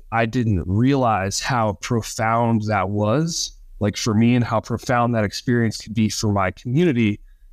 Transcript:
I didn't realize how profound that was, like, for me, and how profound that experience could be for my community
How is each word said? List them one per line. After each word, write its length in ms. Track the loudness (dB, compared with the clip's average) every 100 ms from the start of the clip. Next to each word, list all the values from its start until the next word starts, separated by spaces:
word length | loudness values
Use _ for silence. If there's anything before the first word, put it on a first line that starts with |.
| -4
I 140 | -2 0
didn't 380 | 0 0 0 0
realize 760 | 2 4 4 2 0 -2 -4
how 340 | -2 0 0
profound 920 | -2 -4 -4 -4 -4 -2 2 2 2 0
that 240 | 0 0
was, 600 | -2 0 0 0 -4 -8 -12 -16 -4
like, 160 | -4 -2
for 160 | 0
me, 220 | 4 4
and 100 | 4
how 160 | 2 -2
profound 540 | -2 -6 -2 0 0
that 100 | 0
experience 540 | -2 -4 -2 0 0 -2
could 160 | -6
be 160 | 0 0
for 220 | 0 0
my 180 | 0 0
community 680 | -4 -2 2 2 4 2 0 -8 -20 -20